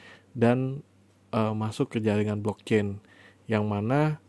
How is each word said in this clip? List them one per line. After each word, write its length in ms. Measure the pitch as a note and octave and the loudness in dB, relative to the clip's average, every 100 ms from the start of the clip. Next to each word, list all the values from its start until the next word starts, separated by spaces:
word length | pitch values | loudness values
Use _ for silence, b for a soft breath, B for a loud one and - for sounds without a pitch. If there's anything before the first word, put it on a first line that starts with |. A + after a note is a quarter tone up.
| B B B B2 | B B B 2
dan, 460 | A#2 B2+ C3 C#3 - _ _ _ _ | 2 4 -2 -6 -14 _ _ _ _
eh, 200 | A#2 A2 | -2 -2
masuk 400 | G#2+ G#2+ - C#3+ | -2 -4 -4 -4
ke 40 | A#2+ | -2
jaringan 400 | A2 G#2 G#2+ G#2 | 2 2 0 -2
blockchain, 600 | G#2 G2+ - A2 G2+ G2+ B B B B - | -4 -6 0 2 2 -4 B B B B -4
yang 160 | A2 G#2+ | -2 0
mana 560 | G2+ G#2+ C#3 D3+ D3+ | -2 0 2 0 -2